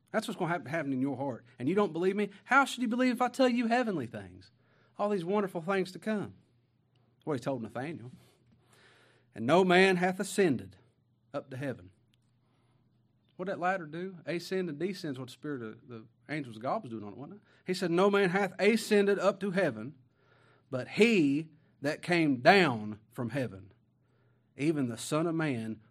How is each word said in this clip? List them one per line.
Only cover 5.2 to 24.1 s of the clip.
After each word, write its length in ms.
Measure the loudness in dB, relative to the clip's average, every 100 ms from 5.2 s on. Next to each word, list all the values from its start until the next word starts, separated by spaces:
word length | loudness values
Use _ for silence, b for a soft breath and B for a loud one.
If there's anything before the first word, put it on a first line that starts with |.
| 0
wonderful 360 | 0 0 -4
things 300 | -2 0 -2
to 80 | -6
come. 340 | -4 -4 -4 -12 _ _ _ _ _ _ _ _
That's 100 | -6
what 80 |
he 60 | -4
told 220 | -4 -6
Nathanael. 500 | -6 -8 -8 -10 -14 -20 b b _ _ b b b b b b b -8
"And 100 | 4
no 180 | 4
man 340 | 6 6 6 4
hath 220 | 0 -2
ascended 560 | -4 2 2 2 -4 -18 _ _ _ _ _
up 160 | -12 -12
to 60 | -10
heaven." 340 | -8 -10 -14 _ _ _ _ _ _ _ _ _ _ _ _ _ _ -12
What 100 | -8
did 60 |
that 80 | -4
ladder 260 | -2 -2 -6
do? 320 | -10 -10 -10 -6
Ascend 440 | -6 -4 -4 -4
and 100 | -4
descend 360 | -6 -6 -8 -8
is 40 |
what 80 | -10
the 60 |
Spirit 280 | -12 -10 -8
of 260 | -10 -14 -16
the 180 | -16 -18 _ -10
angels 280 | -10 -8 -8
of 80 |
God 180 | -6 -4
was 80 | -6
doing 120 | -10
on 80 | -10
it, 60 | -14
wasn't 200 | -16 -18
it? 60 | b b -6
He 100 | -2
said, 160 | 2
"No 180 | 4 4
man 220 | 4 4
hath 220 | 2 0 2
ascended 600 | 2 4 4 4 4 4
up 200 | 2 0
to 100 | -2
heaven, 420 | 0 0 -2 -10 -14 _ b b b b b b
but 160 | -8 -6
he 600 | 4 6 6 4 2 -4 b b b
that 200 | -4 -4
came 360 | 0 2 2 4
down 600 | 6 8 6 2 -6 -10 _
from 180 | -8 -6
heaven, 420 | -4 -6 -8 -18 _ _ _ _